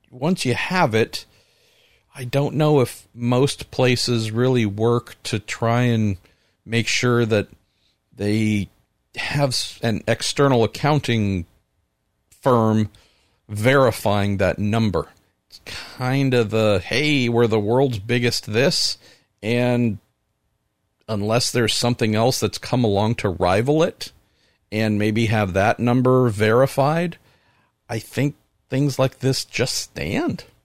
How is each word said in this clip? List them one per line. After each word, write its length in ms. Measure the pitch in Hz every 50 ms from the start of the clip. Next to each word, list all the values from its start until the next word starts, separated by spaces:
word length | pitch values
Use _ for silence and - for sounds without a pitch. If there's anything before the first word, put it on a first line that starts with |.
| _ _
once 360 | 127 127 131 165 190 - -
you 80 | 127 120
have 400 | - - - 180 185 170 127 104
it, 320 | 110 117 - - - - - _ _ _ _ _ _ _ _ _ _ _ _ _ _ _ _ -
I 100 | 135 131
don't 300 | 120 - 139 143 139 -
know 260 | 143 156 151 151 143
if 260 | 120 - - - - _ -
most 560 | 120 120 123 123 123 139 139 - - - -
places 600 | - - 131 127 123 120 - - 123 117 110 110
really 340 | 107 117 123 131 127 123 113
work 520 | 104 101 104 110 117 120 120 - - - - -
to 140 | - - 104
try 440 | - - - - 117 113 117 120 123
and 340 | 120 117 110 110 104 95 - _ _ _ _ _ _ _ _ -
make 240 | - 113 117 110 -
sure 380 | - - - 123 120 117 120
that 220 | 110 110 104 95 - - - _ _ _ _ _ _ _ _ _ _ _
they 540 | - 101 104 104 110 110 107 107 104 95 - _ _ _ _ _ _ _ _ -
have 340 | - - - - 147 143 131
s-, 280 | 123 - - - - - -
an 200 | 113 107 - - -
external 560 | 117 - - - - - 143 139 131 120 110
accounting 800 | 104 - - - 143 156 143 - - 120 113 104 101 98 92 85 - _ _ _ _ _ _ _ _ _ _ _ _ _ _ _ _ _ _
firm 480 | - 139 123 117 110 110 110 110 107 - - - _ _ _ _ _ _ _ _ _ -
verifying 880 | 107 104 107 127 139 143 135 120 - - - 107 101 101 98 101 101 95
that 200 | 98 90 - -
number. 500 | 101 104 107 113 110 107 87 80 71 - - _ _ _ _ _ _ _
It's 100 | - - -
kind 640 | - - - - - - - 127 127 131 139 139 135 123
of 160 | 120 113 104
the, 320 | 110 110 107 107 104 92 -
"Hey, 460 | - - - 151 151 151 139 123 117
we're 180 | 117 117 120
the 140 | 110 107 110
world's 380 | 104 101 120 131 143 135 123 101
biggest 520 | 95 117 120 123 120 120 - - - -
this," 460 | 104 110 135 170 - - - - - - - - - _ _ _ _ _ -
and 560 | 107 120 120 123 123 123 120 120 117 104 - - _ _ _ _ _ _ _ _ _ _ _ _ _ _ _ _ _ _ _ _ -
unless 400 | 113 101 101 107 113 123 - -
there's 240 | - 120 117 107 -
something 400 | - - 120 120 - 120 107 107
else 240 | 107 113 127 127 -
that's 200 | - 101 - -
come 260 | - - - 127 120
along 300 | 107 101 98 107 110 113
to 160 | - - 101
rival 520 | 87 80 92 90 92 104 117 139 151 156 165
it 300 | 214 - - - - - _ _ _ _ _ _ _ _ _ _ _
and 280 | 101 110 113 107 107 101
maybe 260 | 104 110 107 113 117
have 300 | 104 113 107 104 95 87
that 260 | 95 98 113 - -
number 480 | 110 120 120 131 123 131 127 127 127 120
verified, 880 | 101 98 107 107 113 123 135 131 - - 135 143 156 165 175 175 170 - _ _ _ _ _ _ _ _ _ _ _ _ _ -
I 100 | 113 110
think 360 | - - - 123 135 147 - _ _ _ _ _ _ _
things 300 | 131 131 147 139 127 -
like 220 | 131 131 - -
this 260 | - 131 131 - -
just 280 | - - - 123 - -
stand, 720 | - - - - - 73 80 - - 349 311 208 - - - _ _